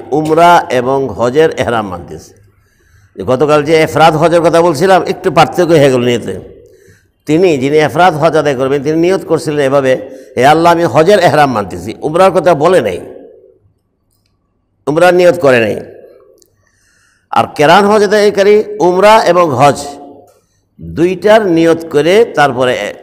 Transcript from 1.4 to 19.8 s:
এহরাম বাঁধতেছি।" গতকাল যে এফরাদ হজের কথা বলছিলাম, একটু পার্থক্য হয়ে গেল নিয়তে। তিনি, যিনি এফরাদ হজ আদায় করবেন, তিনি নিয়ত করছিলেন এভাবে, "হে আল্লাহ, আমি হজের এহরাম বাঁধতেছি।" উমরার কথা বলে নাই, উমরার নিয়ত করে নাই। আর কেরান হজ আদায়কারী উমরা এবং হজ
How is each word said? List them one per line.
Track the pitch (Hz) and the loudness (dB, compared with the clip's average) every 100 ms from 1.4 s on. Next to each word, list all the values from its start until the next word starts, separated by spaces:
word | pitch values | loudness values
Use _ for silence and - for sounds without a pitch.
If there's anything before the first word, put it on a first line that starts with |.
| 160 | 0
এহরাম | - 113 117 101 | -2 -4 -4 -6
বাঁধতেছি।" | 87 78 78 - _ _ _ _ _ _ _ _ - | -12 -16 -20 -20 _ _ _ _ _ _ _ _ -10
গতকাল | 98 127 147 151 | -4 -2 0 0
যে | 147 160 | 2 0
এফরাদ | 156 143 165 156 | 0 0 0 2
হজের | 165 170 | 0 0
কথা | 165 170 | 2 2
বলছিলাম, | 175 139 190 180 | 0 0 0 0
একটু | 160 - 180 | -2 -6 -2
পার্থক্য | 160 147 - | 0 0 0
হয়ে | 165 165 139 | 2 2 2
গেল | 127 123 | 2 -2
নিয়তে। | 117 101 95 - - - _ _ _ _ _ - | -4 -6 -12 -14 -20 -20 _ _ _ _ _ -2
তিনি, | 156 190 143 | 0 2 0
যিনি | 139 156 | 0 0
এফরাদ | 151 147 180 | 0 0 0
হজ | 151 160 151 | 2 0 0
আদায় | 143 127 | -2 -2
করবেন, | 135 143 | -2 -4
তিনি | 135 160 | -2 -2
নিয়ত | 175 190 156 | 0 -2 -2
করছিলেন | 160 151 147 135 | -4 -4 -4 0
এভাবে, | 139 131 127 - - - 117 | 0 0 -2 -6 -20 -12 -2
"হে | 135 | 0
আল্লাহ, | 160 170 | 2 2
আমি | 170 | 2
হজের | 165 135 165 208 | 0 0 2 2
এহরাম | 170 151 139 | 2 2 0
বাঁধতেছি।" | 110 92 87 98 - | -2 -6 -10 -12 -10
উমরার | 135 170 190 | -4 0 0
কথা | 180 180 151 | 2 0 0
বলে | 165 175 | 2 0
নাই, | 104 85 - - - - _ _ _ _ _ _ _ _ _ _ _ _ _ _ - | 0 -6 -12 -20 -20 -20 _ _ _ _ _ _ _ _ _ _ _ _ _ _ -6
উমরার | 156 180 | 0 2
নিয়ত | 180 175 139 | 4 2 2
করে | 139 123 | 2 2
নাই। | 107 - - - - _ _ _ _ _ _ _ _ _ _ _ _ | 0 -6 -12 -20 -20 _ _ _ _ _ _ _ _ _ _ _ _
আর | 110 110 - | -4 -2 0
কেরান | 147 190 202 | 2 4 4
হজ | 214 | 2
আদায়কারী | 202 208 208 202 196 208 - - | 2 2 0 2 2 2 0 -2
উমরা | 175 180 208 220 - | 0 2 4 4 4
এবং | 175 170 | 2 0
হজ | 123 143 - | 2 0 0